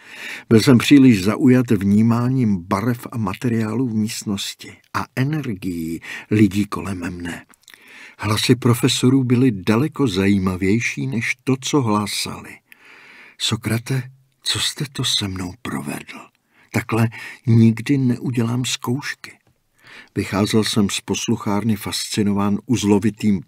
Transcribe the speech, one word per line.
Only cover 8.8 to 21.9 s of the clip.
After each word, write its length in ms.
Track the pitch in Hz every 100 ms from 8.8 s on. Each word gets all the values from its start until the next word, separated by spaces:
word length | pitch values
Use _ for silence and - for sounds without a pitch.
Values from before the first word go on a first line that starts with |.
| 135 - 127 135
byly 280 | 120 123 131
daleko 560 | 95 90 110 151 - 131
zajímavější 1000 | 92 98 101 92 90 95 117 - - 131
než 280 | 117 - -
to, 120 | - 131
co 200 | - 151
hlásali. 760 | 113 104 101 - - - - - _ _ - - - - - -
„Sokrate, 640 | - - 110 113 - 131 - - _ _
co 180 | - 104
jste 260 | - - 147
to 120 | -
se 240 | 127 - 101
mnou 260 | 92 92 -
provedl? 580 | - 67 73 - - - - _ _ _ _
Takhle 360 | 107 - 113 113 - - - 120
nikdy 500 | 117 113 113 117 143
neudělám 680 | 127 120 - 123 113 123 123
zkoušky.“ 680 | - - 135 - - - - _ _ _ _ - - - 104
Vycházel 480 | 95 98 104 110
jsem 260 | 104 113 98
z 120 | -
posluchárny 760 | - 98 - 110 107 101 113 101
fascinován 800 | 92